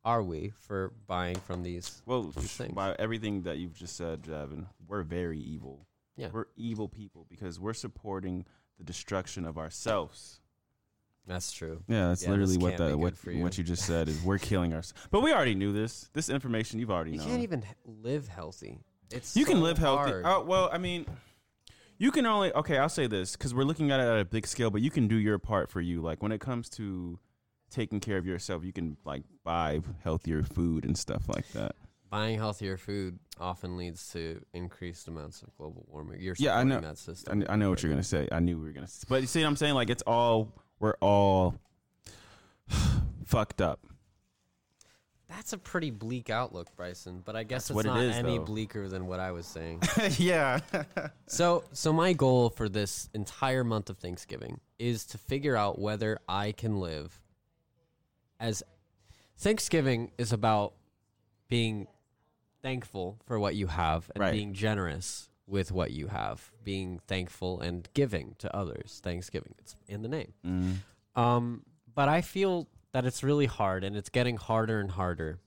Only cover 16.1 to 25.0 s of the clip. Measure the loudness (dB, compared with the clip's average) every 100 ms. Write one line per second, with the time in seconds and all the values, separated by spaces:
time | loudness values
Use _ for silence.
16.1 | -6 -2 -2 0 -2 -2 -4 -2 0 0
17.1 | -4 -2 -2 -2 -4 -6 -14 -18 -10 -4
18.1 | -4 -4 -12 -12 -12 -14 -16 -20 _ -12
19.1 | -12 0 2 6 6 4 4 4 4 2
20.1 | 2 2 2 4 4 4 0 -2 -4 -6
21.1 | -12 -18 _ _ _ -20 -20 _ _ 2
22.1 | 4 4 4 4 2 2 4 4 2 2
23.1 | 2 -2 -4 -2 2 2 4 4 4 6
24.1 | 4 4 0 -2 0 2 4 2 4